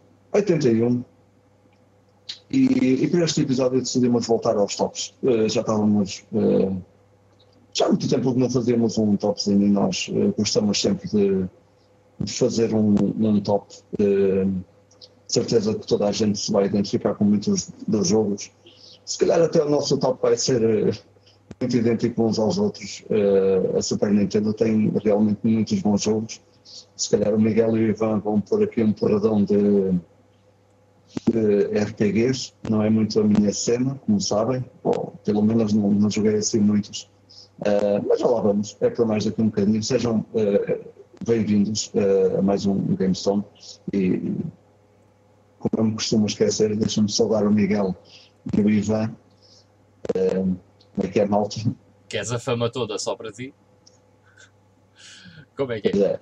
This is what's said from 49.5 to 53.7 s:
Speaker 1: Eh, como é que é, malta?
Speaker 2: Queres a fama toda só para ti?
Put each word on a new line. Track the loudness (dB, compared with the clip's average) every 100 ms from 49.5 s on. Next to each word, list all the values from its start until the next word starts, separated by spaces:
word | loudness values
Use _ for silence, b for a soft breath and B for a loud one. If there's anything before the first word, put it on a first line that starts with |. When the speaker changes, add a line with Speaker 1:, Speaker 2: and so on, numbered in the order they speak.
| b b _ _ _ -6 0
Speaker 1:
Eh, | 0 0 -2 -4 -8 _ _ -6
como | -2
é |
que | 0
é, | 0
malta? | 0 -2 -4 -6 -6 _ _ -10
Speaker 2:
Queres | -8 -6
a | -6
fama | -4 -2 -2
toda | -4 -6 -6
só | -6 -8
para | -10
ti? | -12 -14 -16 _